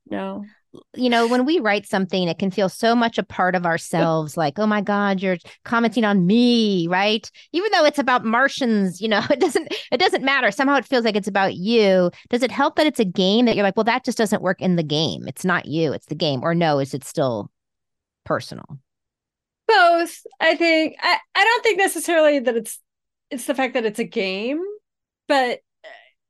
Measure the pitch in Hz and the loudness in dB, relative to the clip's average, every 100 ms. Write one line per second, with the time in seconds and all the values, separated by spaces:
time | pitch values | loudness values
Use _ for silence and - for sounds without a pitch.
0 | - 202 190 196 208 _ _ - _ - | -12 -10 -8 -10 -14 _ _ -20 _ -4
1 | 247 233 233 247 262 339 214 202 202 196 | 0 2 2 0 0 0 0 -2 -2 -4
2 | 185 190 175 160 196 196 190 - 226 240 | -2 -2 -2 -2 -4 -2 -2 0 0 2
3 | 233 220 190 - 180 180 175 165 - 175 | 0 -2 -4 -2 0 0 0 -2 -2 -2
4 | 165 160 151 170 151 196 214 208 196 202 | 0 0 -2 -2 -4 -2 0 0 0 0
5 | 202 190 190 175 - - - 233 226 240 | 0 0 -2 -4 -8 -20 -4 0 0 0
6 | 214 202 175 226 240 233 214 185 165 180 | 2 2 4 4 4 2 2 0 0 0
7 | 208 220 - - - 320 415 381 302 - | 0 -2 -6 -20 -8 -4 0 2 2 2
8 | 254 247 226 233 269 - 247 208 190 165 | 0 0 0 2 0 0 0 2 0 -2
9 | 220 208 214 269 339 359 294 415 - 254 | -2 0 0 0 0 0 -4 -8 -4 0
10 | 381 330 262 277 226 196 277 277 - 254 | 2 0 0 0 0 0 2 2 0 0
11 | 226 208 202 196 190 107 190 233 202 185 | 0 -2 -2 0 0 -2 0 4 6 4
12 | 175 - - 240 240 - 294 339 311 - | 2 -2 -6 -2 -2 0 0 2 0 0
13 | 190 196 185 220 240 202 196 226 220 247 | -2 0 2 4 2 2 0 0 0 -2
14 | - 220 208 214 180 180 185 170 151 147 | -2 -2 0 0 -2 -2 0 0 0 -2
15 | 147 69 64 - 185 175 - 156 156 92 | -2 -4 -10 -6 -2 -2 -4 -2 -2 -4
16 | - 156 156 135 165 170 165 143 135 139 | -8 -4 -2 -2 -2 0 2 0 -2 -6
17 | - - 135 110 - _ _ _ _ _ | -6 -2 -2 -2 -8 _ _ _ _ _
18 | _ _ - 139 - - - 139 _ _ | _ _ -6 -6 -8 -16 -18 -20 _ _
19 | _ _ _ _ _ _ - 415 349 339 | _ _ _ _ _ _ 2 4 6 4
20 | 330 - - - 320 330 339 320 311 - | 0 -8 -18 -2 0 2 2 2 0 -2
21 | 349 349 - 359 427 480 466 370 392 330 | -2 -2 -2 0 2 2 0 0 0 -2
22 | 330 330 302 285 240 233 214 - _ _ | 0 2 4 2 0 -2 -6 -12 _ _
23 | _ _ _ 262 - 269 262 254 220 214 | _ _ _ -8 -6 -4 -2 -2 -4 -4
24 | 175 226 190 190 233 302 392 427 _ _ | -6 -4 -4 -4 -4 -6 -8 -12 _ _
25 | _ _ - 277 247 - _ _ - 113 | _ _ 0 2 2 -4 _ _ -20 -20
26 | 117 _ _ | _ _ _